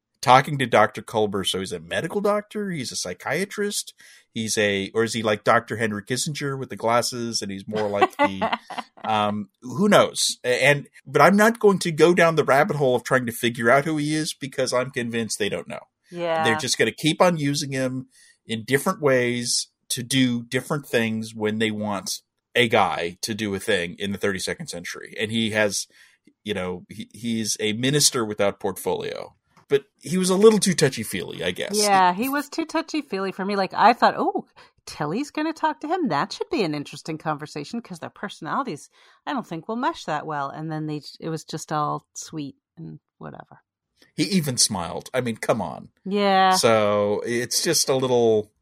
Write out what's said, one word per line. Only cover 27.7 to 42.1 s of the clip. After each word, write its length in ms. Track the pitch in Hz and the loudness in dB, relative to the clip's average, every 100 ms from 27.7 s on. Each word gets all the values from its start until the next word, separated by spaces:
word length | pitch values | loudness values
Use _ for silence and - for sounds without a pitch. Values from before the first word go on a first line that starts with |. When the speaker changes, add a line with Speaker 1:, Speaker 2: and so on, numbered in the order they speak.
Speaker 1:
minister 500 | 107 131 147 143 131 | -2 0 4 4 2
without 360 | 110 104 101 98 | -2 0 0 0
portfolio. 720 | 101 92 92 87 - - - _ _ _ _ | -6 -4 -4 -4 -4 -8 -12 _ _ _ _
But 160 | 139 - _ | -2 -2 _
he 160 | 127 185 | -4 -2
was 140 | 185 | 2
a 60 | 185 | 8
little 240 | 214 214 | 8 8
too 140 | 196 | 2
touchy-feely, 680 | 170 147 - 110 95 - 85 | 2 2 0 -6 -6 -6 -4
I 80 | 85 | -4
guess. 220 | 92 - 208 | -4 -4 0
Speaker 2:
Yeah, 380 | 208 196 180 | 2 4 4
he 140 | 180 262 | 2 -2
was 200 | 285 285 | -2 -4
too 160 | - | -6
touchy-feely 680 | 320 320 320 311 - 190 190 | -4 -4 -4 -6 -6 -6 -6
for 120 | - | -4
me. 120 | 190 202 | -2 0
Like, 180 | 190 | -2
I 180 | - 202 | 4 4
thought, 200 | 247 214 - | 6 2 2
"Oh, 300 | 294 381 - - - _ - | -2 -4 -8 -20 -20 _ -20
Tilly's 460 | - 147 185 285 | -6 -4 -4 -6
gonna 200 | - 311 | -4 -4
talk 280 | 311 311 302 | -2 -4 -4
to 80 | 302 | -4
him. 180 | 381 285 | -2 0
That 240 | 143 170 | 0 -2
should 160 | - 440 | -6 -4
be 120 | 330 | -2
an 100 | 180 | 0
interesting 440 | 147 139 - - 156 | -2 -6 -12 -10 -8
conversation," 640 | 160 147 147 156 147 233 | -6 -6 -6 -10 -10 -10
'cause 160 | - 175 | -10 -14
their 100 | 127 | -14
personalities, 800 | - 202 - 160 190 269 156 - _ _ _ - | -12 -14 -12 -6 -6 -6 -8 -14 _ _ _ -8
I 60 | |
don't 120 | 285 - | -6 -6
think, 200 | 165 160 | -10 -8
will 60 | 226 | -4
mesh 280 | 277 330 | -4 -4
that 200 | - 151 | -6 -6
well. 240 | 147 151 139 | -4 -6 -6
And 220 | 143 160 | -8 -8
then 140 | 156 156 | -6 -6
they, 160 | 151 - - | -8 -10 -12
it 80 | 165 | -8
was 120 | 160 | -8
just 280 | - 156 - | -8 -12 -6
all 340 | 156 147 147 - | -4 -2 -4 -10